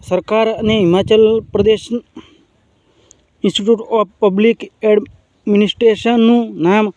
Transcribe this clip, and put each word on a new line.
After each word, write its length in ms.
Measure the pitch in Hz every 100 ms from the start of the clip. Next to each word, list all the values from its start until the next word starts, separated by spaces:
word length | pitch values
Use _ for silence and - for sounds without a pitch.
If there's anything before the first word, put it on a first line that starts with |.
| -
સરકાર 400 | 180 - 214 220
અને 300 | 220 214 220
હિમાચલ 600 | 175 180 196 220 214 220
પ્રદેશ 480 | - 208 202 214 - 233 - - - _ _ _ _ _ _ _ _ _ _ _
ઇન્સ્ટિટ્યૂટ 360 | 208 - 202 220
of 280 | - 226 202 _
પબ્લિક 520 | 208 190 220 226 - _
એડમિનિસ્ટ્રેશનનું 1800 | 220 214 - _ _ _ - 202 208 - 233 208 233 240 226 240 226 196
નામ 300 | 160 208 214